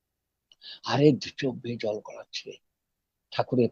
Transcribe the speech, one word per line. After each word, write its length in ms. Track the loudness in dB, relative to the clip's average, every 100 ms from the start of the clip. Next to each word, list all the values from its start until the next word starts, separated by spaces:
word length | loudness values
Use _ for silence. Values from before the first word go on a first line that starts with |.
| _ _ _ _ _ _ -20 -12
আরে, 280 | -2 6 6
দু 180 | 6 0 -6
চোখ 180 | -6
বেয়ে 220 | -4 -8 -6
জল 220 | -4 -6
গড়াচ্ছে। 540 | -8 -16 -14 -14 -14 -18 _ _ _ _ _ _ _
ঠাকুরের 380 | -4 0 2 4